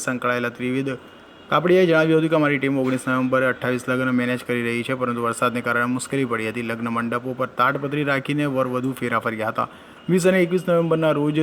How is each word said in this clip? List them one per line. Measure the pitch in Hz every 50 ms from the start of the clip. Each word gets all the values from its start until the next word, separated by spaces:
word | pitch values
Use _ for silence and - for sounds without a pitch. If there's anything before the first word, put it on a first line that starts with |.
| -
સંકળાયેલા | 135 127 120 - 123 123 120 120 120 117 120
ત્રિવિધ | 123 127 127 135 135 139 127 - - - - - - - - - - -
કાપડિયાએ | 143 151 156 180 180 185 185 165
જણાવ્યું | 160 156 160 160 160 160
હતું | 160 156 165
કે | 156
અમારી | 151 143 147 135
ટીમ | 135 135 139 135 131
ઓગણીસ | 131 131 127 - 131
નવેમ્બરે | 131 131 127 127 131 127 131 127
અઠ્ઠાવીસ | 123 - - 127 127 123 123 131
લગ્ન | 127 127 131 131 127 123
મેનેજ | 123 123 123 120 - -
કરી | 123 120 117 117
રહી | 117 120 117 -
છે, | 131 127
પરંતુ | 127 123 120 120 117
વરસાદને | 117 113 - 127 120 113 123 113
કારણે | 120 117 120 120 120 127
મુશ્કેલી | 123 - - 139 139 135 117 117
પડી | 110 110 110 107
હતી. | 120 117 113
લગ્ન | 117 113 117 117 113 117
મંડપો | 117 117 120 120 123 131 127 127
પર | 127 123 - -
તાડપત્રી | 123 131 139 139 143 135 143 151 143 143
રાખીને | 139 135 131 - 147 147 147
વર | 143 131 131 127 127 127
વધુ | 127 123 135 127 -
ફેરા | 123 120 113 113 110
ફર્યા | 117 113 107 107 113 113
હતા. | 120 120 - - - - - - - - -
વીસ | 180 185 170 185
અને | 185 185
એકવીસ | 175 170 180 180 -
નવેમ્બરના | 180 170 170 170 165 165 160 160 156 147
રોજ | 143 147 151 147 156